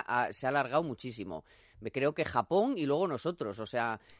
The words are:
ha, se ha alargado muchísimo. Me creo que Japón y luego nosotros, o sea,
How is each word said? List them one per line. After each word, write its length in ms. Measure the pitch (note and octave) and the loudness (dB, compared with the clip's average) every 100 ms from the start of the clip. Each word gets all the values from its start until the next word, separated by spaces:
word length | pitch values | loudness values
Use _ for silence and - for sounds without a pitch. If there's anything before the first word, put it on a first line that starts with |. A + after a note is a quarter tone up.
| - | 2
ha, 240 | B2 A#2 | 0 0
se 140 | - C3 | 0 0
ha 40 | |
alargado 340 | C#3+ C3 C#3+ | 2 2 2
muchísimo. 600 | E3 A#2 B2+ A2 G2 D#2 - - - - | 0 -4 -8 -8 -8 -8 -12 -20 -20 -12
Me 100 | A2 | -6
creo 220 | B2+ C#3 | 0 0
que 100 | D3+ | 2
Japón 540 | D3+ B2+ A2 F3+ B3 A#3+ | 0 0 2 2 4 2
y 80 | C#3+ | 2
luego 240 | D3 F#3+ | 2 2
nosotros, 500 | C#3+ D#3+ F3+ G#2+ G2+ | 0 -2 -2 -4 -4
o 60 | A2 | -4
sea, 340 | B2 A#2 A2 - | -2 0 -2 -8